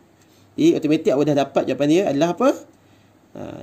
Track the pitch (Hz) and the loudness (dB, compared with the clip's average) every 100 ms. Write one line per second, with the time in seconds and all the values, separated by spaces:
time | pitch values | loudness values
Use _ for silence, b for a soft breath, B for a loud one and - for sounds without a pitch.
0 | _ _ b b b - 151 - 147 156 | _ _ b b b 0 2 2 0 0
1 | - 135 147 139 139 - - 131 147 165 | 0 0 2 0 0 -2 -2 -2 2 2
2 | 196 143 170 170 254 - - b b b | 2 0 -2 0 0 0 -6 b b b
3 | b b _ - 101 - | b b _ -18 -16 -14